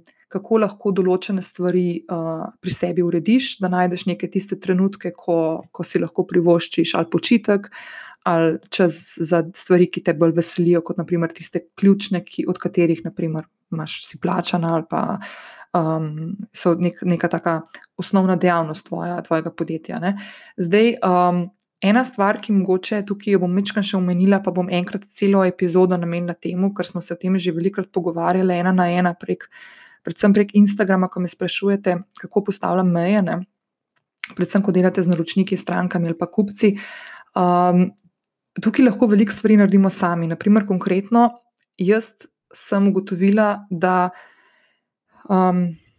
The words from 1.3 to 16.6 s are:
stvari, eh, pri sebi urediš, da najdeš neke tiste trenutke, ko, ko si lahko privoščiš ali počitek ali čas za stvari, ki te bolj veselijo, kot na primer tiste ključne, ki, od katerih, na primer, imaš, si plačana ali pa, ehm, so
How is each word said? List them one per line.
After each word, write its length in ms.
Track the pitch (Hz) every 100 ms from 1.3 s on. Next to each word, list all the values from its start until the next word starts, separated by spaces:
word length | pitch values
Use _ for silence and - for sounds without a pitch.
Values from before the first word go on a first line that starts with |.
| 190
stvari, 640 | - - 180 185 175 170 -
eh, 400 | 170 165 160 - -
pri 100 | 185
sebi 280 | - 175 175
urediš, 560 | 175 170 165 262 262 -
da 100 | 180
najdeš 360 | 180 180 175 185
neke 240 | 170 180
tiste 300 | 190 196 196
trenutke, 520 | 190 180 196 196 175 -
ko, 460 | - 170 160 160 -
ko 120 | -
si 160 | - 170
lahko 260 | 170 - -
privoščiš 640 | 180 170 170 - - 165
ali 160 | 185 165
počitek 640 | 165 - 233 214 202 208 - - - - -
ali 340 | 185 165 165 160 -
čas 480 | - 170 160 - -
za 260 | 160 170 160 -
stvari, 320 | - 180 175
ki 120 | -
te 100 | 175
bolj 200 | 156 165 165
veselijo, 440 | 165 - 170 170 170
kot 140 | 175
na 60 | 160
primer 240 | 175 165 -
tiste 280 | - 175 - -
ključne, 420 | 196 196 - 180 -
ki, 200 | - -
od 80 | 185
katerih, 400 | 202 185 170 160 170
na 60 | -
primer, 320 | 165 156 - _ -
imaš, 300 | 160 160 - -
si 140 | -
plačana 540 | 175 - - 175 165 165
ali 100 | 160
pa, 140 | - - 202 - - - - - 175
ehm, 560 | 160 160 156 156 165 196 -
so 220 | -